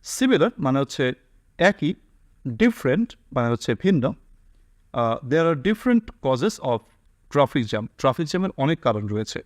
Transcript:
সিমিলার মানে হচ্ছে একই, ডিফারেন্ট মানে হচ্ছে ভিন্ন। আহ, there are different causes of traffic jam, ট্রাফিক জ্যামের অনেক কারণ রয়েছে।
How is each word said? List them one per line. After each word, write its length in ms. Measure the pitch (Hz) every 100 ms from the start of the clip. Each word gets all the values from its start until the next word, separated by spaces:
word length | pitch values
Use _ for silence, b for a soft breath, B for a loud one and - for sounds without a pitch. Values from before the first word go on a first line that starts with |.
সিমিলার 480 | - - 262 196 190 -
মানে 200 | 139 135
হচ্ছে 340 | 139 - 127 143 _ _ _ -
একই, 360 | 175 202 151 - _ _ _ _ 135
ডিফারেন্ট 680 | 113 233 - 131 156 233 - _
মানে 160 | 135 117
হচ্ছে 260 | 117 -
ভিন্ন। 400 | 113 185 170 127 - _ - _ _ _ _ _
আহ, 340 | 120 117 113 127
there 240 | 151 165
are 100 | 156
different 440 | 185 214 254 233 220 -
causes 380 | 135 127 190 -
of 180 | 139 113 _ _ _ _ _
traffic 380 | 147 139 147 110
jam, 140 | 107 113 _
ট্রাফিক 280 | 135 131 156
জ্যামের 240 | 180 190 -
অনেক 240 | 135 165
কারণ 260 | 127 107 104
রয়েছে। 360 | 104 107 -